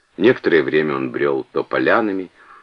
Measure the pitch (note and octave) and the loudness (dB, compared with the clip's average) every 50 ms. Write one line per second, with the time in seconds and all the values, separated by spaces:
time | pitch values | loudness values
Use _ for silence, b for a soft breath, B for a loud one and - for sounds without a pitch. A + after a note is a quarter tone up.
0 | _ _ _ - F#2 B2 B2+ - - G2 E2+ D#2 C2+ C#2 D2+ D2+ D#2 D2+ C#2 C2+ | _ _ _ 2 2 2 2 2 2 2 2 2 2 2 0 0 0 0 -2 -4
1 | C2 B1+ A#1+ B1+ C#2 C#2+ C#2 C2 B1 _ - C#2 A#1+ - C2+ C2 C2 D#2 G2 A#2 | -4 -4 -4 -2 -2 -2 -2 -4 -6 _ -6 -6 -6 -4 -4 -2 0 2 0 0
2 | A2 G#2 F#2+ F#2+ F#2 F2 B B B B B B | 0 -2 -4 -6 -8 -12 B B B B B B